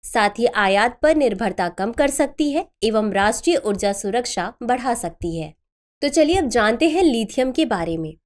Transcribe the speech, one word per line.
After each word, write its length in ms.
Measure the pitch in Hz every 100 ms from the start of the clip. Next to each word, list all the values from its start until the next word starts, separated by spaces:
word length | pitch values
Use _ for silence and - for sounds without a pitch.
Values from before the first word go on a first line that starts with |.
साथ 360 | - 233 208 202
ही 60 | 233
आयात 500 | 214 196 196 233 247
पर 140 | 302 320
निर्भरता 520 | 262 196 220 180 175
कम 220 | 170 202
कर 180 | 233 285
सकती 400 | 277 277 - 294
है 140 | 285 349 _
एवं 280 | 220 220 214
राष्ट्रीय 460 | 190 202 226 - 349
ऊर्जा 340 | 214 196 202
सुरक्षा 600 | 202 202 226 240 - 180 -
बढ़ा 300 | 233 254 247
सकती 440 | 233 170 - 170 165
है। 160 | 156 - _ _ _ _
तो 80 | 285
चलिए 260 | 320 302 370
अब 120 | 285
जानते 420 | 240 214 226 320
हैं 140 | 320
लिथियम 480 | 349 233 214 - 262
के 140 | 254 302
बारे 320 | 196 170 165
में। 160 | 160 156